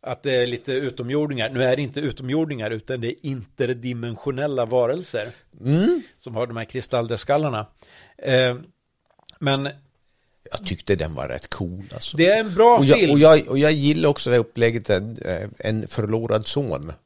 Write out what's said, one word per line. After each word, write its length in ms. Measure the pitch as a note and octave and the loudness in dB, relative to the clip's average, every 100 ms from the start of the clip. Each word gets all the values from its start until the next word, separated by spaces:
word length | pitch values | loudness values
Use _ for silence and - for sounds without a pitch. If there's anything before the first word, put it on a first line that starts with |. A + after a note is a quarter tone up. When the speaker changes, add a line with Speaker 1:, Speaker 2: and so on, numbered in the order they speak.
Speaker 1:
Att 200 | - B2 | -10 -8
det 100 | C#3+ | -2
är 120 | B2+ B2 | 0 0
lite 260 | B2 B2+ | -4 -6
utomjordingar. 760 | C3 C#3 - A#2+ C#3+ D3+ C3+ A2+ | -4 -4 -8 -4 -2 -2 -4 -4
Nu 120 | C3 | 0
är 140 | B2+ C3 | 0 0
det 60 | |
inte 180 | C#3 - | -2 -6
utomjordingar, 720 | D3 A2 B2+ D3 D#3+ C#3 G#2+ | -6 -8 -6 -4 -4 -6 -6
utan 300 | A2+ - C3 | -8 -8 -6
det 60 | A2+ | -6
är 60 | - | -8
interdimensionella 1400 | D3 C3+ G2+ _ B2 B2 B2 A#2+ A#2 A2 - C3 D3 C3+ | -8 -10 -12 _ -4 -4 -6 -8 -8 -8 -8 -6 -4 -4
varelser 640 | A#2 B2+ A#2 D3+ F3+ A#2 G#2+ - _ _ | -2 0 0 -2 -6 -8 -8 -14 _ _
Speaker 2:
Mm. 380 | A#2+ D3+ G#3+ F4 - _ | 0 2 2 0 -4 _
Speaker 1:
som 160 | - | -12
har 120 | A2 A#2 | -6 -6
de 100 | A2+ | -6
här 80 | |
kristalldödskallarna. 1000 | A2+ B2+ A#2+ B2 A#2 A#2 - C#3+ D3+ A2+ A2 _ _ - _ _ | -8 -10 -4 -4 -2 -6 -2 -2 0 -6 -8 _ _ -20 _ _
Eh, 320 | - B2+ B2+ B2 - _ _ _ _ _ _ - | 0 2 2 -2 -12 _ _ _ _ _ _ -6
men 300 | C#3+ C#3 C#3 C#3 _ _ _ _ _ _ - | -2 -2 -4 -10 _ _ _ _ _ _ -12
Speaker 2:
Jag 160 | - F3+ | -10 -6
tyckte 280 | F#2 - G2 | -8 0 0
den 180 | D#2 | 0
var 140 | D2 C2+ | -6 -8
rätt 220 | B1+ - | -8 -10
cool, 340 | - F2+ F2+ G2 | -8 -6 -8 -14
alltså. 240 | - - D3+ | -12 -10 2
Speaker 1:
Det 140 | E3+ | 4
är 100 | G#3+ | 4
en 140 | A3 | 0
bra 240 | F3+ A#3 A#3+ | 4 6 8
Speaker 2:
Och 60 | |
jag, 140 | C#3 A#3 | 6 6
Speaker 1:
film. 140 | F3 | 6
Speaker 2:
och 60 | C#3+ | 8
jag, 300 | D#3 D#3 - | 10 8 6
och 100 | C3+ | 2
jag 140 | D3+ | 2
gillar 360 | D#3 C#3+ D3+ D#3 | 4 2 2 2
också 200 | D3 - | 0 2
det 60 | B2 | 2
här 40 | |
upplägget, 500 | A2+ - A#2 A2+ A2+ | 0 0 0 0 0
eh, 80 | G2 G#2+ A2+ - F2+ G2+ - | 0 0 -10 -8 -6 -8 -8
en 300 | - A2 - | -4 -4 -4
förlorad 580 | - G#2+ A2 A#2 A2 A2 | -6 -4 -4 0 -2 -2
son. 460 | - C3+ C#2+ D2+ D2+ | -4 -4 -6 -8 -16